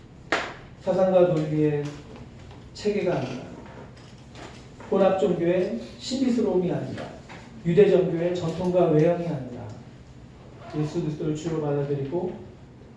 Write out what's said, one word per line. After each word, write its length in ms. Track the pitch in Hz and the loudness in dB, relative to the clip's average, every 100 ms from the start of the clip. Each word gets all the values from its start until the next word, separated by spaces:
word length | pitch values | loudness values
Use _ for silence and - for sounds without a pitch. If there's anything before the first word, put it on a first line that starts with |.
| - - - - - - - - | -20 -16 -4 -4 -4 -12 -18 -10
사상과 400 | - 185 185 185 175 | -2 2 4 6 6
논리의 500 | 156 151 151 151 147 147 - - - - - - - - | 4 0 2 2 2 -4 -8 -16 -18 -18 -18 -20 -18 -18
체계가 420 | - 208 202 175 147 | -6 -2 0 0 0
아니라, 260 | 123 123 - - - - - - - - - - - - - - - | -2 -8 -12 -16 -16 -18 -18 -20 -20 -20 -20 -18 -18 -18 -20 -16 -2
혼합종교의 880 | 196 190 190 202 170 170 185 196 233 - - | 4 4 4 2 2 2 2 0 -4 -8 -12
신비스러움이 720 | - 262 247 233 196 185 170 | -6 -2 0 2 2 2 0
아니라, 320 | 139 131 113 - - - - - - 170 | -2 -6 -8 -10 -14 -18 -18 -18 -8 2
유대종교의 680 | 175 185 180 170 165 175 180 | 6 8 8 4 2 0 -2
전통과 520 | 165 165 185 180 165 | -4 -2 0 4 6
외형이 400 | 151 165 175 165 | 6 6 4 0
아니라, 400 | 139 123 117 110 - - - - - - - - - - 156 | -6 -8 -10 -12 -14 -18 -20 -20 -20 -20 -20 -20 -18 -10 -4
예수 240 | 151 175 | -2 -2
그리스도를 340 | 156 147 151 151 | -2 -2 -2 -2
주로 260 | 170 156 | -2 -2
받아들이고 720 | 147 143 143 139 135 170 - - - - - - - | 0 0 0 -2 -2 -2 -4 -6 -14 -18 -20 -20 -20